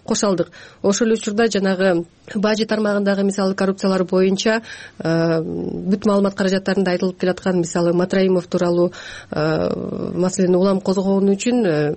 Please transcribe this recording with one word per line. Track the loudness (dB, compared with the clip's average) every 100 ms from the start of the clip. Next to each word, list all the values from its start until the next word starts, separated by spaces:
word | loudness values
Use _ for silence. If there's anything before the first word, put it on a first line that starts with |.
кошо | -6 -2 0
алдык. | 0 -2 -8 -20 -4
Ошол | 0 2 2
эле |
учурда | 0 -2 0 0
жанагы | 2 0 2 2 0 -2 _ -10
бажы | -2 0 0 0
тармагындагы, | 0 0 0 0 0
мисалы, | 0 0 -2
коррупциялар | 0 -2 0 0 0
боюнча, | 2 2 2 2 0 0 -4 -16 -18 -8
э, | -2 0 2 0
бүт | -2 -6 -6 -6 -2 -2 2
маалымат | 2 0
каражаттарында | 0 -2 -2 0 0 0
айтылып | 0 -2 -2
келаткан, | -2 -2 0 0
мисалы, | 0 0 2
Матраимов | 2 2 2 2 2 0
тууралуу, | -2 0 2 0 -2 -16 -18 -8
э, | -2 0 0 0 -2 -6 -6 -6
маселени | -2 -2 0 2 4
улам | 2 0
козгогон | 0 -2 0 2 2
үчүн, | 0 0 0 2
э, | 0 0